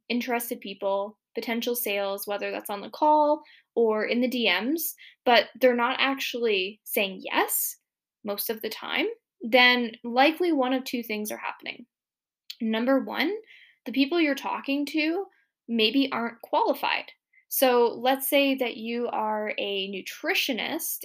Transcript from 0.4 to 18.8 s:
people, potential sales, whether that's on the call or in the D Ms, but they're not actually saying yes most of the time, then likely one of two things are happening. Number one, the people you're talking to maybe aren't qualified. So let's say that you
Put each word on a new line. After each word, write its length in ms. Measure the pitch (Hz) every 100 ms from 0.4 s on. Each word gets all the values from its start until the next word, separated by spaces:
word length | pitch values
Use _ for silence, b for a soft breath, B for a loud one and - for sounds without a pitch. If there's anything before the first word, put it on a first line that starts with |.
| 240 240
people, 560 | 196 196 196 196 208 - _
potential 420 | - 233 233 240 240
sales, 500 | 214 202 196 202 208
whether 240 | 202 202
that's 200 | 196 -
on 120 | 202
the 80 | 214
call 520 | - 302 302 294 302 B B B
or 300 | - 226 214
in 160 | - 240
the 80 | 247
D 240 | 247 214 180
Ms, 340 | 233 330 - - B B
but 220 | - 233 - -
they're 140 | 254
not 220 | 240 240 -
actually 800 | 269 269 - 240 233 196 190 220
saying 380 | - 233 196 190
yes 520 | - 294 453 - - - _ _ _ _
most 260 | 208 202 -
of 100 | 220
the 80 | 220
time, 380 | - - 82 403 466 _ -
then 520 | 226 247 247 247 233 -
likely 480 | 240 240 294 320 349
one 220 | 294 254
of 100 | 262
two 180 | 262 240
things 280 | 233 214 214
are 80 | 226
happening. 480 | - - - - 240 _ _ _ _ _ - -
Number 400 | 220 220 240 269
one, 320 | 208 214 294 440 - B B B -
the 60 |
people 280 | 247 277 349
you're 140 | 302
talking 500 | 269 214 - 247 285
to 400 | 285 311 302 349 381 b b b -
maybe 440 | 233 220 269 269
aren't 300 | 233 233 -
qualified. 680 | - 294 427 - - - - - _ b b
So 500 | - 262 247 233 233
let's 260 | 247 262 -
say 260 | 285 277 269
that 200 | 240
you 320 | -